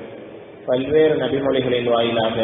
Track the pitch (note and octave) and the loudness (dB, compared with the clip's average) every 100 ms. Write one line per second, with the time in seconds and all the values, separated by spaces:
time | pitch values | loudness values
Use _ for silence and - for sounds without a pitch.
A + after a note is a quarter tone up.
0 | - - - - - - - B2+ C3+ D#3 | -14 -16 -16 -18 -20 -14 -4 -2 2 4
1 | D#3 D3 B2+ C3+ C#3 C3+ B2+ B2 A#2+ A#2 | 4 2 0 0 0 0 0 0 2 2
2 | A#2 A2+ A2+ A2+ | 2 2 0 0